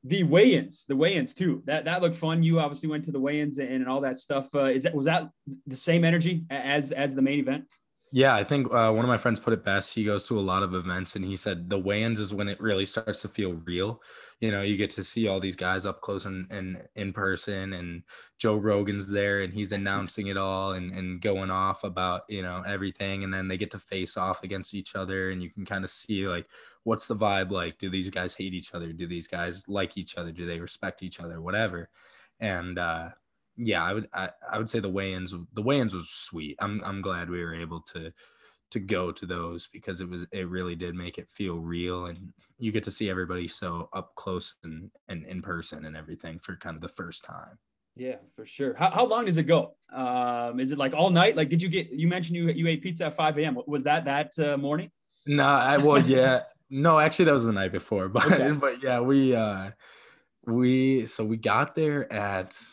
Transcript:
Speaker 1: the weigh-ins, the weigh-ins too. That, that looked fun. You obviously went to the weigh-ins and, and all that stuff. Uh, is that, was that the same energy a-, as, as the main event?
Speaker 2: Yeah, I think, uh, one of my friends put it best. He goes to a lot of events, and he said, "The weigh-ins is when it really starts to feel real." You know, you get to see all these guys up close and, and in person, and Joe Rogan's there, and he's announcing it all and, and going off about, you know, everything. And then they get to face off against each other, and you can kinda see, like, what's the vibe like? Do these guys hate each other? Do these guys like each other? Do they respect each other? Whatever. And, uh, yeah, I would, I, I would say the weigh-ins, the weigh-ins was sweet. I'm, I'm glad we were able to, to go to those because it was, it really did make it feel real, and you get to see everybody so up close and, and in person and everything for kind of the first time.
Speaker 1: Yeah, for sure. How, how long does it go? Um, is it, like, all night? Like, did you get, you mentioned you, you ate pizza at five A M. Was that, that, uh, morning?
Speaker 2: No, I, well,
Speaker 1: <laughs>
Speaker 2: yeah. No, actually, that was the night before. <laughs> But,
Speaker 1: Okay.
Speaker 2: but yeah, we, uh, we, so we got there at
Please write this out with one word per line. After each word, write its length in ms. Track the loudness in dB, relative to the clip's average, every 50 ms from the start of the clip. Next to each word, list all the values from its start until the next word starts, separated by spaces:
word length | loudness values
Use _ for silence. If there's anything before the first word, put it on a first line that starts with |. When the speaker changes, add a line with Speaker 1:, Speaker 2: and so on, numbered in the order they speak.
| -2
Speaker 1:
the 180 | -2 0 2
weigh-ins, 640 | 4 6 8 10 10 10 8 6 2 -2 -12 -18 -6
the 80 | -2 2
weigh-ins 400 | 4 4 4 4 2 -2 -2 -2
too. 260 | 0 0 0 0 0 -2
That, 180 | -2 -2 -2 0
that 140 | -2 0 2
looked 140 | 2 0 0
fun. 300 | 0 -2 0 2 4 4
You 160 | 6 6 4
obviously 280 | 2 2 -2 -4 -4 -2
went 160 | -2 -2 -4
to 60 | -4
the 60 | -2 0
weigh-ins 400 | 0 0 0 0 0 -2 -2 -4
and, 100 | -4 -2
and 200 | -2 -2 0 0
all 120 | 0 0
that 140 | 0 -2 -4
stuff. 380 | -4 -4 -2 -2 -2 -2 -2 0
Uh, 120 | 2 2
is 180 | 4 2 2 2
that, 100 | 0 0
was 120 | 2 2
that 220 | 2 2 2 0 -4 _ _ _ -14 -14 -14 _
the 100 | -12 -10
same 280 | -4 2 4 6 6 6
energy 400 | 6 6 4 4 2 0 0 -4 -4
a-, 40 | -6
as, 380 | -4 0 2 2 2 2 0
as 240 | -2 -2 0 0 2
the 60 | 2
main 180 | 2 4 4 2
event? 240 | 2 0 -2 -2 -4 _ _ _ _ _ _ _ _ _
Speaker 2:
Yeah, 240 | 6 6 8 8 8
I 80 | 6
think, 300 | 4 2 2 2 2 4
uh, 180 | 4 4 6 6
one 140 | 6 4 6
of 40 | 4
my 100 | 4 4
friends 200 | 4 2 0 2
put 140 | 2 2
it 120 | 2 2 2
best. 280 | 0 0 0 0 -2
He 100 | -2 -2
goes 220 | 0 0 0 0 -2
to 120 | -2 -2 0
a 20 |
lot 220 | 2 2 2 2
of 100 | 0 0
events, 420 | -2 -4 -4 -4 -4 -4 -6 -6 -6
and 80 | -6
he 140 | -6 -6 -6
said, 320 | -4 -4 -4 -4 -4 -4 -2
"The 100 | -2 -2
weigh-ins 400 | 0 0 0 2 2 0 0 -2
is 140 | -2 -4
when 160 | -4 -4 -4 -4
it 100 | -4 -2
really 280 | 0 0 2 2 0
starts 340 | -2 -4 -4 -4 -4 -6 -6
to 80 | -8 -8
feel 240 | -4 -2 -2 -2
real." 480 | -4 -6 -6 -4 -2 -2 -2 -2 -4 -8 -14 -20 -20 -20 -20 -20 _ _
You 100 | -2 -2
know, 120 | -2 0
you 160 | 0 0 0 0
get 100 | 0 -2
to 140 | -4 -8 -8
see 240 | -6 -2 0 0 0
all 120 | 0 0
these 160 | -2 -4 -4
guys 280 | -2 -2 -2 -2 -2 -2
up 160 | -6 -6 -6
close 240 | -6 -6 -6 -6 -6
and, 260 | -6 -8 -8 -8 -10
and 380 | -10 -8 -8 -8 -10 -10 -14 -14 _
in 180 | -8 -8 -6
person, 600 | -4 -2 -2 -2 -2 -2 -4 -6 -6 -6 -6 -6 -8
and 300 | -8 -8 -8 -10 -12 -14 _ -20 -20 -20 _ _ _
Joe 180 | 2 2 2
Rogan's 540 | 4 4 4 4 4 2 0 -2 -4 -4 -2
there, 300 | -2 0 0 2 0 0
and 120 | -2 -2
he's 200 | -4 -6 -4 -4
announcing 560 | -4 -4 -2 -2 -2 -4 -4 -6 -6 -6 -6 -4
it 100 | -2 -2
all 340 | -2 -2 -2 -2 -2 -2
and, 180 | -4 -4 -6 -8
and 300 | -6 -6 -6 -6 -6 -2
going 300 | -2 0 0 0 -2 -2
off 340 | -2 0 0 -2 -2 -4 -6
about, 380 | -6 -4 -2 -2 -2 -2 -4 -6 -8
you 100 | -8 -6
know, 220 | -6 -6 -6 -8 -6
everything. 580 | -6 -6 -4 -4 -6 -4 _ -6 -6 -4 -4 -4
And 100 | -4 -4
then 140 | -4 -4 -4
they 100 | -4 -4
get 140 | -4 -6
to 60 | -6 -14
face 380 | -10 -8 -6 -6 -6 -4 -4
off 260 | -4 -2 -2 -2 -4
against 300 | -6 -8 -8 -8 -8 -8
each 220 | -10 -10 -10 -8 -8
other, 340 | -8 -6 -4 -4 -2 -2 -4
and 140 | -4 -6
you 80 | -8 -10
can 160 | _ -12 -8
kinda 200 | -6 -6 -6 -6
see, 400 | -6 -8 -10 -6 -4 -4 -2 -2
like, 200 | -2 -4 -6 -8 _ -20 -20 -20 -20 _ _ _
what's 240 | -2 -2 -2 -2 -4
the 80 | -2
vibe 340 | 0 2 2 2 2 0 -2
like? 260 | -2 -4 -4 -4 -6
Do 140 | _ -8 -4
these 180 | -4 -4 -4 -4
guys 260 | -4 -6 -6 -6 -6
hate 200 | -8 -8 -6 -6
each 180 | -8 -10 -10
other? 220 | -12 -10 -10 -10 -10
Do 120 | -10 -8
these 220 | -8 -8 -10 -8 -8
guys 400 | -6 -6 -6 -6 -6 -10 -10 -6
like 300 | -4 -4 -4 -4 -6 -10
each 180 | -12 -10 -10
other? 160 | -10 -10 -10
Do 140 | -10 -8 -8
they 140 | -8 -8 -8
respect 420 | -10 -12 -12 -10 -10 -10 -10 -10
each 180 | -14 -14 -12 -12
other? 220 | -14 -12 -12 -10
Whatever. 480 | -8 -4 -2 0 0 -2 -4 -8 -12 _ _ _ _ -20 _ -20 _ _ _ _
And, 380 | -4 -4 -4 -4 -6 -6 -6 -4
uh, 320 | -2 -2 -4 -4 -8 -12 -14 _ _ _ _ _ _ _ _ -6
yeah, 220 | -2 0 0 0 0
I 80 | -2
would, 160 | -2 -4 -6 -6 -8
I, 160 | -8 -8 -8 -10 _ -10 -6
I 80 | -4
would 140 | -4 -4 -2
say 80 | -2 -4
the 100 | -2 -2
weigh-ins, 460 | -2 -2 -2 -4 -4 -6 -8 -8 -10 -12 -14 -10
the 100 | -8 -4
weigh-ins 300 | 0 0 2 2 0 0
was 160 | -2 -6 -8 -10
sweet. 480 | -12 -14 -12 -12 -10 -10 -10 -10 -6 -6
I'm, 200 | -6 -4 -4 -6 -6
I'm 180 | -6 -8 -6
glad 260 | -4 -4 -6 -6 -6 -6
we 140 | -6 -6
were 140 | -6 -6 -8
able 240 | -8 -8 -10 -10 -12 -12 -12
to, 200 | -12 -12 -12 -12 -16 _ -20 _ _ _ _ _ _ _ _ _
to 80 | -10 -8
go 320 | -4 -2 -2 -2 -2 -4
to 160 | -6 -8 -8
those 420 | -8 -6 -6 -6 -8 -10 -12 -14 -16
because 280 | _ -14 -10 -10 -8 -8
it 80 | -10 -10
was, 200 | -8 -10 -10 -8
it 180 | -8 -8 -6 -6
really 280 | -4 -4 -4 -4 -6
did 180 | -6 -8 -8 -8
make 240 | -8 -8 -10 -10 -12
it 100 | -16 _
feel 280 | -8 -6 -6 -4 -4
real, 500 | -6 -6 -6 -4 -4 -4 -4 -4 -6 -6
and 260 | -8 -10 -12 -16 -18 _ _ _ _ _ _
you 120 | -4 -2
get 140 | -2 -2 -4
to 80 | -4
see 180 | -6 -4 -4 -2
everybody 380 | -2 -4 -4 -4 -4 -6 -6 -6
so 400 | -8 -8 -6 -6 -6 -6 -8 -8
up 220 | -10 -10 -10 _ _
close 400 | -12 -8 -6 -6 -6 -8 -10 -16 _
and, 300 | -16 -16 -14 -14 -16 -18 _ _ _ -12
and 180 | -12 -12 -12
in 160 | -10 -12 -10
person 440 | -8 -6 -8 -8 -8 -10 -14 -14 -14
and 100 | -14 -14
everything 420 | -14 -14 -14 -16 -14 -14 -14 -14 -14
for 180 | -12 -14 -14
kind 200 | -12 -12 -12 -12
of 40 | -10
the 80 | -14 -14
first 360 | -12 -12 -12 -12 -12 -14 -16
time. 340 | -16 -18 -18 -18 -20 -20 _ _ _ _ _ _ _ _
Speaker 1:
Yeah, 220 | -10 -8 -8 -8 -10 -14 _ _
for 100 | -18 -18
sure. 280 | -16 -6 -4 -2 -2 0
How, 160 | 2 2 2
how 160 | 4 4 4
long 180 | 4 4 2 2
does 140 | 2 2 2
it 100 | 4 4
go? 260 | 4 4 4 -2 _ _ _ _
Um, 680 | -8 -4 -2 -2 0 0 0 0 0 -2 -2 -4 -2 -2
is 100 | -2 -2
it, 80 | -2 -2
like, 160 | -2 0 2
all 160 | 2 4 6
night? 240 | 6 6 6 6 6
Like, 120 | 2 0 2
did 120 | 2 0
you 80 | 0 0
get, 220 | -2 -2 -4 -4
you 160 | -4 0 0
mentioned 300 | 2 2 0 -2 -4 -2
you, 140 | 0 0 0
you 180 | 0 2 2 2
ate 120 | 0 0
pizza 260 | -2 -6 -4 -2 -4
at 100 | -4 0
five 200 | 2 2 2 2 2
A 60 | 0
M. 140 | 0 -2 -4 -4
Was 160 | -4 -4 0
that, 220 | 2 2 2 2 2
that, 340 | 0 0 0 -2 -2 -2 0
uh, 180 | 0 2 2
morning? 360 | 0 0 0 -2 -2 -4 -8 _ _ _ _ _ _ _
Speaker 2:
No, 180 | 2 4 6 6
I, 340 | 6 6 6 6 6 6 8
well, 200 | 8 10 10 10
Speaker 1:
<laughs> 80 | 8
Speaker 2:
yeah. 360 | 8 8 8 8 8 6 4 2 -4 _ _ _ _
No, 300 | -2 4 6 8 8 8
actually, 240 | 8 6 6 6 6
that 80 | 8
was 120 | 8 6 6
the 80 | 4
night 200 | 2 2 0 0
before. 360 | -2 -4 -4 -2 -2 -2 0 2
<laughs> 20 |
But, 160 | 2 4 6
Speaker 1:
Okay. 260 | 6 6 6 6 2
Speaker 2:
but 280 | 2 2 0 0 0 0 0
yeah, 160 | 0 2 2
we, 340 | 4 6 6 6 6 6 4
uh, 380 | 4 2 0 -2 -4 -6 -8 -12 _ -20 -20 -20 -20 -20 -20 -20 _ _ _ _ _ _
we, 600 | 0 2 4 4 4 4 4 4 4 4 2 0
so 180 | -2 -4 -4 -2
we 140 | -2 -2 0
got 360 | 2 2 4 4 2 0 0
there 380 | 0 0 0 0 -2 -4 -4
at 440 | -4 -4 -2 -2 -2 -2 -4 -6 -12 -18 -18 -18